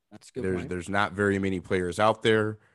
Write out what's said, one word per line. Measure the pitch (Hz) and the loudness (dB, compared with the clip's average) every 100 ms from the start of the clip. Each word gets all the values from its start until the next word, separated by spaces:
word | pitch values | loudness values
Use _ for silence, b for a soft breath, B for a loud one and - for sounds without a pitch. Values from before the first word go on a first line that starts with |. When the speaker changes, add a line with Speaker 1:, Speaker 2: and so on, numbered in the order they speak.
| _ | _
Speaker 1:
That's | 104 - | -20 -14
a | |
good | 131 | -6
Speaker 2:
There's, | 95 90 | -4 -4
Speaker 1:
point. | - | -4
Speaker 2:
there's | 90 85 | -8 -4
not | 98 101 | -2 -2
very | 92 104 98 | 0 2 2
many | 98 95 | 0 -4
players | - 95 90 87 | -2 -2 -2 2
out | 107 110 | 2 2
there. | 117 110 107 107 _ | 4 4 2 -4 _